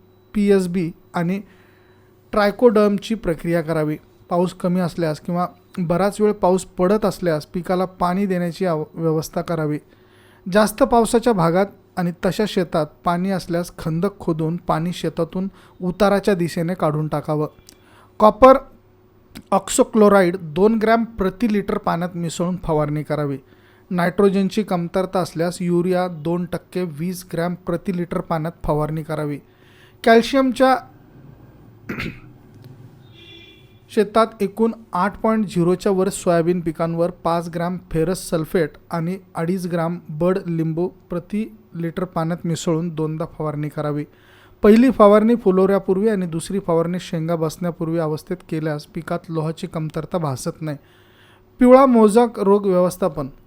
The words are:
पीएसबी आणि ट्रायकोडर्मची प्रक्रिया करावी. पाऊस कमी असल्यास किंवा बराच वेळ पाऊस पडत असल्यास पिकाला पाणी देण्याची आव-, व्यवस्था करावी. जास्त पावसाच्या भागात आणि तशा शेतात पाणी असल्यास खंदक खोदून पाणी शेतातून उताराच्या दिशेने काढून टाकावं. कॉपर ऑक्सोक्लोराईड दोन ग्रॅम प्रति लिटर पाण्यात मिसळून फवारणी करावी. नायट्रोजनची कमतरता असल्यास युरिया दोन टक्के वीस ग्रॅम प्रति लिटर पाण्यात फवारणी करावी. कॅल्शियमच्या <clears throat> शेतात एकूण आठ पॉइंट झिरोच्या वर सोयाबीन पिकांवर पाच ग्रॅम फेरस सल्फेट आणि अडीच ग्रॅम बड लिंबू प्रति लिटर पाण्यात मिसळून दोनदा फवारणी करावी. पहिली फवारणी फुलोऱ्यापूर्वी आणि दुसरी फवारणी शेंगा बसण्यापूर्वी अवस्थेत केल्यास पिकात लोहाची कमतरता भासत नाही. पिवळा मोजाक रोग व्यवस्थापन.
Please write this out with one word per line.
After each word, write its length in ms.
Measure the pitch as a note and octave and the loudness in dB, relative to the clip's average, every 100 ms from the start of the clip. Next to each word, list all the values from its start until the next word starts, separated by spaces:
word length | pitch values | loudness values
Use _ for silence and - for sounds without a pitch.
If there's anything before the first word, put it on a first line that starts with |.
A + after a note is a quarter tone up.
| _ _ _ | _ _ _
पीएसबी 580 | A3 G3+ G3 F3+ F3+ D#3+ - _ | 0 2 4 2 -2 -4 -6 _
आणि 280 | F3+ E3+ G3 G#3 _ _ _ _ _ _ _ _ | -4 -2 -4 -8 _ _ _ _ _ _ _ _
ट्रायकोडर्मची 840 | G#3+ G#3 G3+ A#3+ G#3+ G#3 G3+ - A3 | 0 0 4 4 4 2 0 -4 -6
प्रक्रिया 460 | - D#3 E3+ E3+ | -4 -4 -2 -2
करावी. 360 | D#3 D#3+ D3+ D3+ - _ - | 0 -2 -2 -4 -10 _ -4
पाऊस 240 | F3 F3 | -2 -2
कमी 260 | F3+ F#3 F3+ | -2 -2 0
असल्यास 400 | F3 - E3 D3+ | -2 -2 -4 -4
किंवा 280 | - F3 F3 - _ - | -6 -4 -4 -8 _ -6
बराच 420 | E3 F3 G3 G3 | -2 0 0 2
वेळ 100 | G#3 | 0
पाऊस 340 | G#3 F3+ F#3 - | 2 2 2 -2
पडत 400 | - F3+ G3+ G3+ | -2 2 2 0
असल्यास 400 | - F3 D3+ - | -2 -2 -2 -4
पिकाला 400 | F#3 E3 F#3 F#3 | -8 -4 -2 -2
पाणी 400 | F#3 F3 F3+ G3+ | -2 -2 0 0
देण्याची 400 | F3+ F3 D#3+ F#3 | -2 -2 -2 -2
आव-, 180 | D#3 D#3 | -2 -4
व्यवस्था 480 | - E3 D#3+ D3+ - | -4 -2 -2 -2 -6
करावी. 380 | E3 E3 D3+ D3+ - _ _ _ _ _ - | -4 -2 -2 -4 -8 _ _ _ _ _ 0
जास्त 300 | F#3 G#3+ - | 2 2 2
पावसाच्या 500 | C4+ A#3 A3+ A#3 A#3+ | 4 4 4 2 2
भागात 320 | G#3 E3 F3 G3+ - _ - | 2 2 2 0 -4 _ -6
आणि 140 | F3 E3+ G3 | -4 -2 -2
तशा 180 | E3+ G#3 | -2 -2
शेतात 380 | - F3 E3+ D3+ - | -2 -2 -2 -2 -4
पाणी 260 | - F3 F#3+ | -2 0 0
असल्यास 420 | F#3 F3+ E3+ F3 - | -4 -2 -4 -4 -6
खंदक 420 | E3 D#3+ G3 - | -4 -2 -2 -4
खोदून 380 | - D#3+ D#3+ E3+ | -4 -2 -2 -4
पाणी 360 | - D#3+ E3+ | -4 -4 -4
शेतातून 540 | E3+ E3 D#3 E3 F#3 F#3+ - _ - | -6 -6 -4 -4 -4 -8 -10 _ -10
उताराच्या 520 | F3+ F3+ G3+ G3 G3 | -6 0 2 2 2
दिशेने 400 | G3 E3+ F3+ E3 | 0 0 -4 -6
काढून 340 | F#3 E3 D3+ D#3 | -2 -2 -2 -4
टाकावं. 400 | D3 C#3 D3+ D3+ - - - _ _ _ - | -6 -4 -4 -4 -8 -20 -20 _ _ _ 2
कॉपर 380 | G#3+ G#3 C4 C4+ - - _ _ _ _ _ - - | 4 8 8 8 2 -20 _ _ _ _ _ -20 -4
ऑक्सोक्लोराईड 880 | G3 - - A#3+ A3+ G#3 G3+ F3+ F#3 | -2 0 0 2 4 6 6 4 0
दोन 400 | E3 D3 G#3 A3+ | -6 2 2 2
ग्रॅम 220 | G#3+ A3+ | 2 2
प्रति 500 | A3+ - F#3+ F#3 A#3+ | 0 -4 -4 -2 0
लिटर 240 | G#3 G3 G#3 | 0 -2 -4
पाण्यात 400 | - E3+ F3 F3 | -2 -4 -4 -6
मिसळून 400 | E3+ - F3 F3+ | -6 -4 -4 -4
फवारणी 400 | - D#3 D3+ D3+ | -2 -2 0 -4
करावी. 340 | C#3+ D3+ D3 C3+ - _ _ _ - | -4 -4 -4 -6 -12 _ _ _ -8
नायट्रोजनची 720 | F3+ F3 F3 G3+ G3 F#3+ - | -4 -2 2 2 2 0 -2
कमतरता 560 | G3+ F3+ E3+ F#3+ F#3 F#3+ | -2 -4 -2 -4 -2 -2
असल्यास 380 | E3 D#3 E3+ E3+ | -4 -4 -4 -4
युरिया 460 | F3 E3+ F3 F3+ F#3 | -2 0 0 0 -2
दोन 380 | E3 D3+ F3 F3 | -6 -4 -4 -4
टक्के 380 | E3 - F#3 | -8 -8 -8
वीस 420 | F3+ C#3+ F3 F3+ - | -6 -6 -8 -8 -8
ग्रॅम 200 | E3 F3 | -6 -4
प्रति 440 | F3+ - E3+ - F3+ | -6 -6 -6 -4 -6
लिटर 240 | F3 F3+ | -4 -6
पाण्यात 320 | - E3 D#3 - | -4 -4 -6 -6
फवारणी 400 | - D3+ D3+ D#3+ | -4 -2 -2 -4
करावी. 360 | D3+ D#3 D3+ C#3+ - _ _ _ - _ | -6 -6 -6 -8 -12 _ _ _ -20 _
कॅल्शियमच्या 720 | - A3+ A3+ C4+ C4 A#3 C4 B3+ - - - - - - - - - - - | 4 4 4 2 0 2 2 2 -4 -20 -20 -20 -20 -20 -20 -20 -20 -18 -12
<clears throat> 80 | - - - - - - - - - - - - - - - - - - - - | -10 -10 -12 -20 -20 -20 -20 -20 -20 -20 -20 -20 -20 -20 -20 -20 -20 -20 -20 -4
शेतात 380 | - G3+ A3 A3 - | -2 0 2 0 0
एकूण 300 | G3 G3 A3+ A3+ - | -6 0 -2 -2 -8
आठ 260 | F3+ G3+ G3+ | -4 -4 -2
पॉइंट 260 | A3 A3 G3 | -2 -2 -2
झिरोच्या 460 | F3 E3+ F3+ G#3+ | 0 0 0 0
वर 180 | F#3+ F#3+ | 0 0
सोयाबीन 500 | - F#3 E3+ E3 F3+ | -2 0 2 2 0
पिकांवर 500 | E3 D#3 E3 E3 E3+ | -2 -4 -4 -2 -4
पाच 400 | F3 E3 E3+ E3+ | -4 -4 -2 -4
ग्रॅम 280 | E3+ F3 F3+ - | -6 -6 -6 -6
फेरस 380 | D#3+ D#3+ F3+ - | -2 -2 -4 -4
सल्फेट 400 | E3+ D#3 F#3+ D3 - - | -6 -2 -2 -2 -6 -10
आणि 260 | E3+ E3 F#3+ - - | -6 -6 -8 -10 -6
अडीच 320 | E3 F#3+ F3 | -4 -4 -4
ग्रॅम 320 | F3 E3 F3 - | -4 -4 -6 -10
बड 300 | D3+ F3 F#3+ E3+ | -2 0 0 -2
लिंबू 400 | E3 D#3+ D#3+ F3+ - - | -2 -2 -2 -4 -6 -12
प्रति 480 | F3 E3+ G#3 A3 - _ E3 | -10 -6 -6 -6 -10 _ -10
लिटर 280 | E3 D#3+ | -8 -6
पाण्यात 440 | F#3 E3+ D#3+ F3 E3+ | -6 -4 -4 -4 -4
मिसळून 420 | D#3+ - D#3+ F3 | -4 -2 -2 -2
दोनदा 360 | D#3 D#3 D#3 E3 | -4 -6 -6 -8
फवारणी 440 | - D#3 D3 D3 | -8 -6 -6 -6
करावी. 360 | D#3 D3 D3 D3 _ _ _ - _ | -6 -4 -4 -8 _ _ _ -20 _
पहिली 300 | G#3 A3 C4 | 6 8 6
फवारणी 440 | - G#3 G#3 A3 A#3 | 6 8 8 6 2
फुलोऱ्यापूर्वी 760 | G3+ F#3 F#3+ G3 F#3 F#3+ A3 | 2 4 4 2 0 0 0
आणि 160 | G3+ F3+ | 0 -4
दुसरी 340 | D#3+ - G3 | -6 -6 -6
फवारणी 400 | F#3+ E3 E3 F3+ | -2 -2 -2 -4
शेंगा 360 | - E3+ D#3+ E3+ | -6 -6 -4 -2
बसण्यापूर्वी 640 | D#3+ - F3 E3 D#3+ E3 | -4 -4 -6 -4 -4 -2
अवस्थेत 400 | D#3+ D3+ - F3+ - | -2 -4 -6 -10 -8
केल्यास 360 | D#3+ D#3 D3 - | -6 -4 -6 -8
पिकात 340 | - D#3 F3 - | -12 -8 -8 -6
लोहाची 380 | D#3+ D#3 E3 F3+ | -6 -6 -6 -8
कमतरता 500 | E3 D#3 - D3 F#3 | -8 -8 -8 -6 -4
भासत 440 | D#3 B2+ - - | -4 -4 -8 -8
नाही. 160 | D#3 C#3+ _ _ _ _ _ _ _ - | -8 -10 _ _ _ _ _ _ _ 2
पिवळा 260 | B3 B3+ C4+ | 8 8 8
मोजाक 540 | A#3 G#3+ G#3 A#3+ - | 6 6 6 2 2
रोग 260 | G3 G3+ G3+ | 2 2 4
व्यवस्थापन. 640 | F3+ F3+ F3+ F#3 D#3 C3 - | 2 2 0 -4 -4 -10 -14